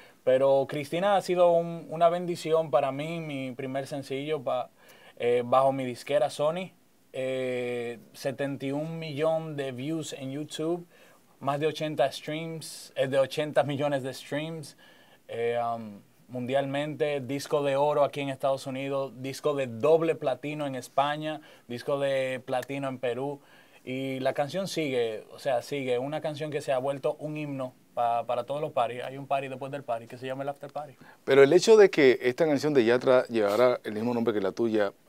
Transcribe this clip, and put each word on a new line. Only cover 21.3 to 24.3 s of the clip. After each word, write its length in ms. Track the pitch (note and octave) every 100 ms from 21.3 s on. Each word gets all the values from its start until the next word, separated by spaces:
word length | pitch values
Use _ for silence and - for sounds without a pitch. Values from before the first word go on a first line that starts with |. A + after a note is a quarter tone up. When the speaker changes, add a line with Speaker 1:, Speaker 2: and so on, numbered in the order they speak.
| D#3 - - -
Speaker 1:
disco 320 | A#2+ - C#3+
de 420 | C#3 C3+ C3 C3
platino 440 | - B2+ B2 C#3 C3+
en 100 | B2+
Perú. 420 | B2+ A#2+ C#3+ C#3+ _ - _ -
Y 360 | - C3 C3+ C3
la 140 | C3